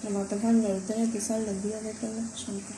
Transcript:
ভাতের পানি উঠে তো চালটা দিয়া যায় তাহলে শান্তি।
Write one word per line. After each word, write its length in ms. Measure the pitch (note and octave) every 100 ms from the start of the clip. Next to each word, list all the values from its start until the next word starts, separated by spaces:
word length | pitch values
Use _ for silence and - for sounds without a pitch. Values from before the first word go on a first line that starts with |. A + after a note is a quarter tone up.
| G#3+
ভাতের 240 | G3+ G3 G#3
পানি 160 | A3+ A3+ G#3+ F#3+
উঠে 160 | F#3+ A3 A3+
তো 60 | A3 G#3
চালটা 260 | A3 G#3+ G3
দিয়া 160 | G#3 A3
যায় 120 | A3 A3
তাহলে 220 | A3+ A3 A3+ -
শান্তি। 320 | - G3 G3